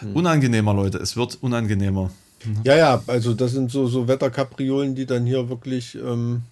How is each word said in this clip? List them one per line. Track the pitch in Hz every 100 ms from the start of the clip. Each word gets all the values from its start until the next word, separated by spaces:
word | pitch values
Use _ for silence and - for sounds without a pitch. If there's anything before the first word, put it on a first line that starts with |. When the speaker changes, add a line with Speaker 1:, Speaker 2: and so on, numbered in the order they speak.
Speaker 1:
Mhm. | 107 101
Speaker 2:
unangenehmer, | 180 160 131 113 104
Leute, | 101 98 90
es | 95 -
wird | 123 -
unangenehmer. | 131 120 110 101 98 95 92 92 _ _
Mhm. | 110 107
Speaker 1:
Ja, | 113 147
ja, | 160 120 113
also | 123 117
das | 110 127
sind | 131 127
so, | 135 131
so | 127 123
Wetterkapriolen, | 131 139 123 123 - 135 135 139
die | 131 131
dann | 123 120
hier | 131 120
wirklich, | 123 127 127 120 -
ähm, | 113 117 117 120 120